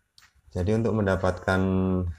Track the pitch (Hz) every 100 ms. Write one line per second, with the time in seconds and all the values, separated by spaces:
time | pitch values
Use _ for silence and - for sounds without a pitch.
0 | _ _ - _ _ 92 90 110 113 107
1 | 95 92 92 92 - 95 95 92 92 90
2 | 90